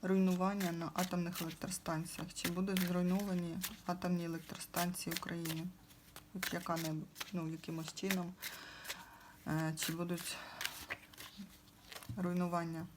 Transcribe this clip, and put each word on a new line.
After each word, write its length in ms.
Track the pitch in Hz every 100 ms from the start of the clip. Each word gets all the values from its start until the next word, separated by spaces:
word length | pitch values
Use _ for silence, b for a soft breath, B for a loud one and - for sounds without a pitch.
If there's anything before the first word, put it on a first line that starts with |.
руйнування 680 | 185 190 190 180 185 202 185
на 180 | 170 165
атомних 480 | - 185 180 175 180
електростанціях, 920 | 165 165 - 185 - 160 170 - -
чи 140 | - -
будуть 320 | 175 190 190
зруйновані 760 | 180 180 180 185 202 180 170 170 - - -
атомні 380 | 180 180 175
електростанції 920 | 170 165 156 - - - 175 180 - 165
України. 500 | - 170 165 160 180 - - - - - -
От 180 | 190 -
яка-небудь, 760 | 170 175 165 160 156 151 - -
ну, 160 | 180 160
якимось 460 | 160 - 165 160
чином, 380 | - 190 190 175 185 B B B B B B B B B B -
е, 280 | 156 160 156
чи 140 | -
будуть 440 | 165 175 175 - - B B B B - - - - - - 202 - - - - - - -
руйнування 720 | 180 180 180 175 165 165 170